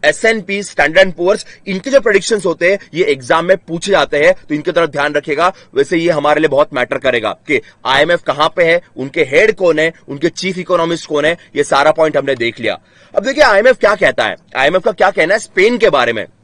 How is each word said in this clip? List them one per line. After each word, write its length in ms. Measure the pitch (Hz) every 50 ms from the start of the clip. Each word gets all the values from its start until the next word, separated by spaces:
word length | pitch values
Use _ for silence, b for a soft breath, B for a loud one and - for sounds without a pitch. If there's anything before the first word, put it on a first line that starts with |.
| -
एसएनपी, 580 | 151 160 - - 220 226 220 180 180 196 202
Standard 340 | 202 - - - 151 147 160
and 160 | 185 196 190 175 -
Poor's, 260 | 175 180 214 208 - B B B B
इनके 240 | - 190 190 - 277
जो 100 | 262 277
predictions 460 | - 233 202 202 185 - 226 208 160
होते 260 | 185 165 - 170 175
हैं, 60 | 196 202 B B -
ये 100 | 156 175
exam 400 | 147 143 135 127 117 160 165 170
में 120 | 180 190
पूछे 340 | 180 _ - 165 170 - 196
जाते 240 | 190 165 143 - -
हैं, 180 | 143 147 175 185 b b -
तो 60 | 151
इनकी 180 | 151 143 175
तरफ 180 | 165 170 165 156
ध्यान 220 | 135 143 143 151
रखिएगा। 400 | 147 147 147 - 147 139 165 180 185 b b b -
वैसे 220 | 123 143 147 185
ये 140 | 165 160 170
हमारे 300 | 165 151 139 147 151 147
लिए 80 | 156 156
बहुत 260 | 135 135 151 - 151
matter 240 | 131 123 - 135 131
करेगा 320 | - 131 123 120 107 104
कि 300 | 92 _ _ - 131 123 b b b b _
आईएमएफ़ 360 | 120 135 139 147 160 175 170
कहां 260 | - - 139 143 151 160
पे 160 | - - 175
है, 180 | 165 165 175 b b b
उनके 260 | - 131 139 - 165
head 320 | 151 131 135 160 208 220 214
कौन 240 | - 190 170 160 151
है, 140 | 156 165 b b b -
उनके 200 | 139 143 147 170
chief 300 | 160 - 180 185 180 180
economist 480 | 175 - 180 170 165 165 170 160 -
कौन 180 | - 160 143 143
है, 120 | 156 170 b b b _
ये 80 | - 147
सारा 260 | - 160 139 143 156
point 260 | 151 - 160 156 147
हमने 180 | 147 139 139 135
देख 260 | 120 117 117 117 -
लिया। 200 | 117 104 95 - b b b b b b b
अब 80 | - 202
देखिए 200 | 254 277 294 294
आईएमएफ़ 340 | 254 208 196 220 254 247 -
क्या 160 | - 208 208
कहता 300 | 180 185 139 123 - 117
है, 120 | 107 90 - _ _ -
आईएमएफ़ 260 | - 131 147 170 185
का 100 | - 226
क्या 180 | 202 - 196 190
कहना 240 | 190 190 160 165 196
है 60 | 220
Spain 380 | - - _ 165 185 226 247 226
के 120 | 220 202
बारे 220 | 151 135 120 117
में। 140 | 113 107 95 - _ _